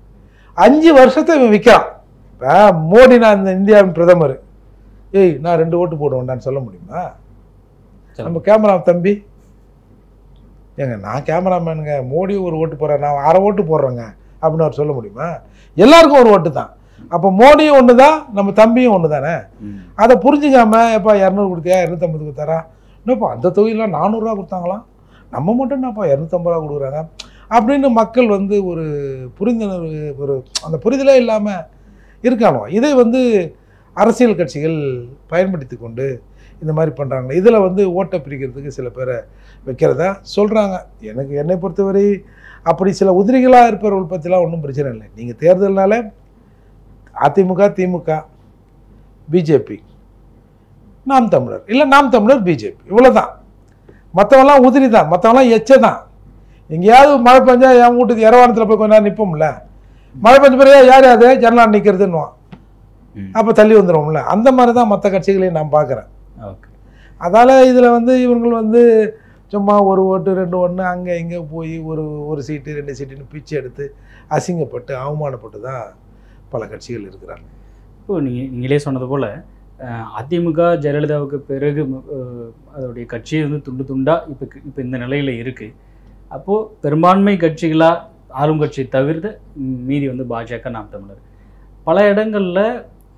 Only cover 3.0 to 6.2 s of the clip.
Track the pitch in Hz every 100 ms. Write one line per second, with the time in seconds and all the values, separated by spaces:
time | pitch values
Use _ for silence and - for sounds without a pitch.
3 | 254 247 220 202 190 185 202 208 190 160
4 | 170 175 147 131 _ _ _ _ _ _
5 | _ 196 185 139 165 170 165 175 175 160
6 | 143 131